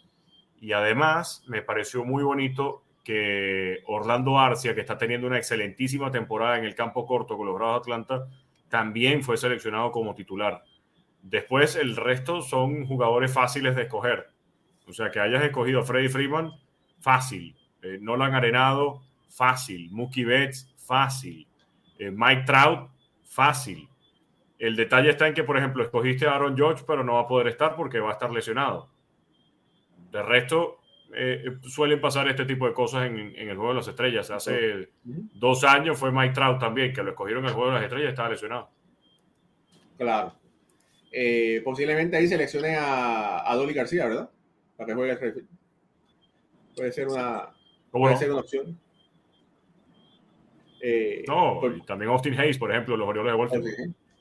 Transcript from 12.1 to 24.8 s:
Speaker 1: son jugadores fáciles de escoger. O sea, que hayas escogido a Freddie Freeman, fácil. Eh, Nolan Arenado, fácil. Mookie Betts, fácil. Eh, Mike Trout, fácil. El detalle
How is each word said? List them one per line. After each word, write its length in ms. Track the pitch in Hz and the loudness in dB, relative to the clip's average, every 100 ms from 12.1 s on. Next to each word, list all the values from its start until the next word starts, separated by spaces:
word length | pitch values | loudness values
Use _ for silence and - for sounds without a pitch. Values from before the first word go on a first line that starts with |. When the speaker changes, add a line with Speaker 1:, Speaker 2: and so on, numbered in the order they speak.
| 127 131 170 | 0 -2 -6
Speaker 1:
son 420 | - 131 135 151 | -2 0 0 -2
jugadores 480 | 135 131 117 120 131 | -4 0 2 4 2
fáciles 440 | 131 123 139 135 127 | 2 2 2 0 0
de 60 | |
escoger. 480 | 113 104 123 120 - _ _ _ _ _ - | -2 -2 0 -2 -4 _ _ _ _ _ -14
O 40 | |
sea, 200 | 92 107 | -6 -4
que 80 | 107 | 0
hayas 240 | 104 131 | 0 2
escogido 360 | 147 135 123 131 | 2 0 0 2
a 40 | |
Freddie 240 | 127 123 131 | 2 0 0
Freeman, 420 | 131 139 156 165 - _ _ _ _ | 0 -2 -2 -4 -10 _ _ _ _
fácil. 560 | 131 127 131 95 82 - _ _ | 4 4 2 -8 -12 -20 _ _
Eh, 180 | 92 95 | -12 -8
Nolan 340 | 107 123 135 | -2 0 2
Arenado, 680 | 131 120 123 131 139 143 135 - _ _ | 2 4 4 4 4 0 -4 -16 _ _
fácil. 600 | - 127 127 - 90 85 | 0 2 2 -4 -10 -10
Mookie 320 | 107 127 131 | -8 -6 -4
Betts, 500 | 117 131 139 - - - | 2 2 2 -4 -16 -16
fácil. 680 | - 131 131 - 90 80 - _ _ _ _ - | -2 0 2 -2 -10 -16 -20 _ _ _ _ -12
Eh, 100 | 101 | -8
Mike 300 | 101 123 131 | 2 4 4
Trout, 460 | 135 135 151 - - _ _ _ | 4 6 6 4 -6 _ _ _
fácil. 640 | - - 139 131 107 82 73 _ _ _ _ _ _ - | -6 2 2 2 -6 -12 -16 _ _ _ _ _ _ -6
El 160 | 113 | -2
detalle 360 | 113 | 0